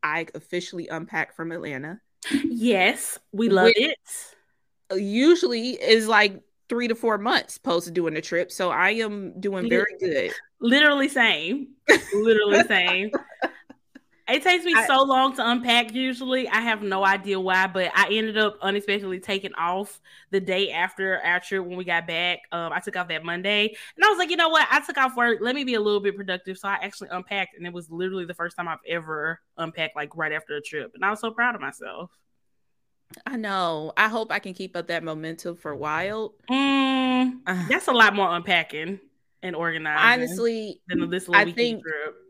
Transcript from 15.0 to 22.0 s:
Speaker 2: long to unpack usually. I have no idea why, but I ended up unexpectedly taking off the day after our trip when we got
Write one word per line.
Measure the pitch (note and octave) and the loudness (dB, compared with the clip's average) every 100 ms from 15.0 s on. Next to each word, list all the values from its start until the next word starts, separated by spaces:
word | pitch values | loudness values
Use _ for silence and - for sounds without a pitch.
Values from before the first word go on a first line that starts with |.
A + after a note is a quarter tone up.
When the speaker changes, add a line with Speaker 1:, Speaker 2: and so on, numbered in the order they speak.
Speaker 2:
long | C#4 C4 C4 | 6 4 4
to | C4+ A#3 | 2 0
unpack | A#3+ B3 A#3 A#3 | 0 4 2 2
usually. | A3+ C4 B3 C4 B3+ B3+ | -2 -2 -4 -2 -2 0
I | G#3+ | 0
have | A#3 A3 | 0 -2
no | G#3 F#3+ | -2 2
idea | G3 G3 F#3+ F#3+ | 2 2 0 -2
why, | F#3+ F#3 F#3+ | 2 2 2
but | F#3 F3+ - | 0 0 2
I | F#3+ | 2
ended | G#3+ A3 G#3+ | 2 0 0
up | G#3+ G#3 | 0 0
unexpectedly | F#3+ G3+ G3+ G3+ G3 F#3 | -2 -2 -2 -4 -4 -8
taking | F#3+ G3 G3 | -6 -6 -6
off | - E3+ F#3 G3+ - _ - _ | -4 -4 -2 -6 -12 _ -20 _
the | G3 | -4
day | F#3 F#3 G3 | 0 -2 -2
after | E3 F#3 - F#3+ F#3 | -2 -4 -2 -4 -2
our | - F3 | 0 -2
trip | - G3 | -2 -6
when | F3+ F3+ | -6 -8
we | |
got | F3+ E3+ | -2 -2